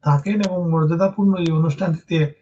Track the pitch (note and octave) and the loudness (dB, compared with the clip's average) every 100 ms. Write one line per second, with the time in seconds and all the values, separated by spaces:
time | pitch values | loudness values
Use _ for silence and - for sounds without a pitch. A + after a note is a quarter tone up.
0 | D3+ C#3+ G3 G#3 G3 F3+ F3 D#3+ D#3 E3+ | 2 0 0 -2 -2 -2 -2 0 0 2
1 | G3 G3 G3 F#3 E3+ D#3+ D#3+ C#3+ F#3 D#3+ | 0 2 0 2 0 0 0 0 -2 -4
2 | _ E3 D3 - | _ -2 0 -4